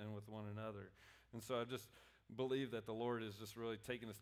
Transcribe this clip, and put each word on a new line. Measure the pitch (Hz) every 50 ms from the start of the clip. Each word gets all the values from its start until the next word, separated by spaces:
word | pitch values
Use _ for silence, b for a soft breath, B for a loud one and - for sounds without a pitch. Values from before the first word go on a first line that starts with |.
and | 104 107 110
with | 104 101
one | 104 107 107 104 104
another. | 101 107 107 110 104 101 98 92 B B B B B B B B
And | - 117
so | 113 - 131 120
I | 117
just | 120 131 120 - - B B B B B B B - 110
believe | 123 131 131 131 135 135 120
that | 120 113 107
the | - 110
Lord | 113 117 120 120 113 113
is | 107 101
just | 101 113 107 -
really | 117 117 117 113
taking | 104 110 - 123 113 117 110
us | 104 -